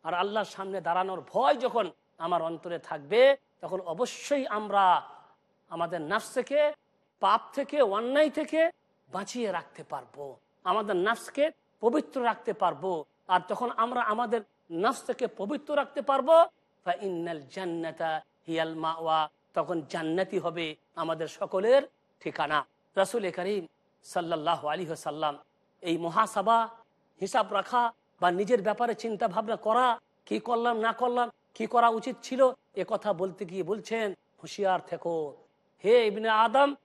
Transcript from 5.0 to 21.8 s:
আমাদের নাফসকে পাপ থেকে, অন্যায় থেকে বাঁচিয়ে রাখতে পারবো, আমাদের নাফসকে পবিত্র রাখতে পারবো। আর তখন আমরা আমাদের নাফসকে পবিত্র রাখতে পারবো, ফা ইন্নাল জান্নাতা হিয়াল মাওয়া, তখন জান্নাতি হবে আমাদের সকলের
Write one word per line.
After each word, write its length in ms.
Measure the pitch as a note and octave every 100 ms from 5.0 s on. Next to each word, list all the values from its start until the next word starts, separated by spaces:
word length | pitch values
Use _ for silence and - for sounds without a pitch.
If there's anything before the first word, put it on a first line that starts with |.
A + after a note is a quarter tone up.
| - - - _ _ _ _
আমাদের 320 | - E3 E3+
নাফসকে 720 | D3+ G#3 - C4 - C#4+ D4 D4+ _ _ _ _
পাপ 200 | G3 G#3 -
থেকে, 300 | - C#4 D4
অন্যায় 480 | A#3 G3 A#3+ C#4 D4+
থেকে 400 | D4 D4+ D#4 E4 - _ _ _
বাঁচিয়ে 400 | F3+ G3 B3 A3
রাখতে 320 | F3 - -
পারবো, 520 | D#3 C#3+ B2 C#3 C#3+ B2 _ _
আমাদের 320 | F#3 G3+ G#3+ F#3
নাফসকে 540 | G3 A3+ - - D4+ - _ _
পবিত্র 440 | A3 D4 - C4+
রাখতে 280 | A#3+ G#3+ -
পারবো। 520 | F#3+ F3+ D3 F#3 E3+ D3 _ -
আর 120 | F3+ -
তখন 220 | G3+ A#3+ -
আমরা 260 | A#3 B3
আমাদের 380 | A3+ G#3+ A#3+ A3+ G#3 _ _
নাফসকে 560 | E3 G#3+ B3 - A#3+ A#3
পবিত্র 500 | - G3+ D4 D4 D4
রাখতে 260 | C4+ -
পারবো, 420 | B3+ C#4 C4 E4 E4+ _ _ _
ফা 80 | - F3+
ইন্নাল 420 | G3+ F3 F3 E3 C3+
জান্নাতা 680 | F#3+ F#3+ E3+ D#3+ D#3 E3 D#3 - _ -
হিয়াল 260 | D#3+ D#3+
মাওয়া, 560 | D#3+ D#3+ E3 E3 D#3+ D3+ _ _
তখন 280 | - D3+ E3+ C#3+
জান্নাতি 500 | E3+ D#3+ E3+ F#3+ G3
হবে 380 | E3+ E3 D#3+ D3+ _
আমাদের 340 | - D#3+ D#3+ D#3+
সকলের 540 | - F#3+ F#3+ G#3+ C4+